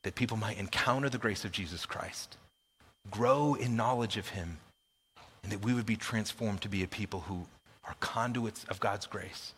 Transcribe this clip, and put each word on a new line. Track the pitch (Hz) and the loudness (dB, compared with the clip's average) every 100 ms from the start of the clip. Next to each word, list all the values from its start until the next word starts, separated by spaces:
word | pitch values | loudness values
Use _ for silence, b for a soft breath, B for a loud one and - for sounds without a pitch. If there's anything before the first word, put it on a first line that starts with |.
that | 101 | -4
people | - 120 113 | 0 0 2
might | 107 - | -2 -4
encounter | 98 - - 131 139 | -2 2 2 4 2
the | 123 | 0
grace | 110 95 101 | 0 0 -4
of | |
Jesus | 90 85 85 | -4 -4 -6
Christ, | - - - - - - - _ _ _ - _ 98 | -6 -6 -8 -10 -12 -16 -20 _ _ _ -20 _ -8
grow | 98 120 139 147 139 | 2 6 8 6 4
in | 123 117 | 2 4
knowledge | 117 123 113 104 | 4 4 2 0
of | - | -4
him, | 98 85 78 - _ _ _ _ - - - | -4 -4 -6 -14 _ _ _ _ -20 -20 -12
and | 104 | -6
that | 104 107 | -2 2
we | |
would | 123 110 | 2 2
be | 110 | 0
transformed | - 113 104 - 113 98 | 2 0 0 -2 -2 0
to | 110 | 0
be | 98 | 0
a | 92 | 0
people | - 98 95 | -2 -4 -4
who | 82 92 87 - - - | -4 -6 -8 -16 -20 -18
are | - - | -12 -4
conduits | - 117 120 123 113 - - | -2 0 2 2 -2 -4 -6
of | - | 0
God's | 104 98 - | 0 0 -4
grace. | 101 95 - - | -8 -8 -12 -14